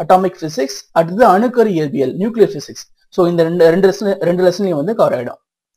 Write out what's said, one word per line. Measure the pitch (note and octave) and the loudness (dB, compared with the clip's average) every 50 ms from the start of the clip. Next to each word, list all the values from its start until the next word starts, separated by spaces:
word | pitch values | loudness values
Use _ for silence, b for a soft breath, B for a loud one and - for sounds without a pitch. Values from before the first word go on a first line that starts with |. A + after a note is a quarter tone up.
அட்டாமிக் | E3 D3+ F#3 F#3 F#3+ F#3 F#3 - | 0 2 2 2 2 0 -6 -6
பிசிக்ஸ், | D#3+ D#3 D#3+ B3 C4+ C4 - - - _ - E3+ | -12 -8 -6 -6 -6 -6 -8 -14 -12 _ -2 -2
அடுத்தது | E3 E3 F#3 G#3+ B3+ G#3 | -2 0 2 2 4 4
அணுக்கரு | F3+ G3 A#3+ B3 B3 A#3+ A3 G#3+ F3+ | 4 4 2 0 2 0 0 2 0
இயற்பியல், | D#3+ D3+ C#3 - C3 C3 C3 - E3 | -2 -4 -4 -2 -2 -4 -2 -4 -4
நியூக்ளியர் | G3 A#3 A3+ A3+ F#3+ - F#3+ | -4 -2 2 2 0 0 0
பிசிக்ஸ். | C#3+ - - A2+ - - _ _ _ _ _ - | -8 -14 -14 -18 -20 -20 _ _ _ _ _ -2
So | - E3 F3 | 0 0 0
இந்த | F3 E3+ E3 E3 | 2 0 0 0
ரெண்டு, | E3+ F3 E3 E3 E3 | 2 4 4 4 4
ரெண்டு | F#3+ F#3+ F#3+ | 4 2 2
லெசன், | F#3+ - A3+ G3 F#3+ - D#3+ E3+ | 0 0 -4 -4 -4 -2 -2 -2
ரெண்டு | F3 F3+ F#3 | 0 2 0
லெசன்லயும் | F3+ F3 - G3+ F#3 E3 C#3+ | 0 0 0 -2 -2 -2 -2
வந்து | D3 G3 A3+ G#3 | -4 -4 -2 0
கவர் | D#3+ D3 C#3 B2+ | 0 0 0 -4
ஆயிடும். | A#2+ B2 - - _ _ _ _ _ _ _ | -8 -8 -12 -16 _ _ _ _ _ _ _